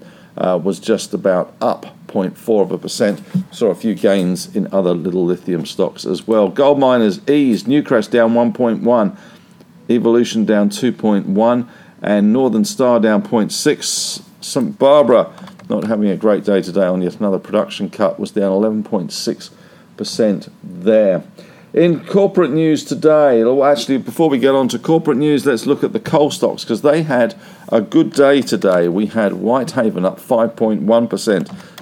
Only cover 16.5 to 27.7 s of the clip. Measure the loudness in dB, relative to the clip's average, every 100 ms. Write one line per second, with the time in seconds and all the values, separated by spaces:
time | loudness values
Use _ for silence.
16.5 | 0 0 0 0 0 -4 -4 -4 -4 -2
17.5 | -4 -4 -6 -8 -2 -2 -2 -6 -2 0
18.5 | 0 0 -2 -4 -6 -6 -8 -8 -8 -12
19.5 | -20 -20 -20 -20 -14 -8 -2 -2 -2 -8
20.5 | -18 -18 -6 0 2 4 0 -4 -18 -20
21.5 | -20 -6 0 2 0 0 2 2 2 0
22.5 | 2 0 0 -2 0 2 4 4 4 2
23.5 | 2 2 2 0 -4 -4 0 0 2 2
24.5 | 2 0 -2 0 0 2 0 2 0 0
25.5 | -2 0 -2 -2 -4 -2 0 0 0 -4
26.5 | -4 -6 -2 0 0 0 0 0 -4 -18
27.5 | -20 -4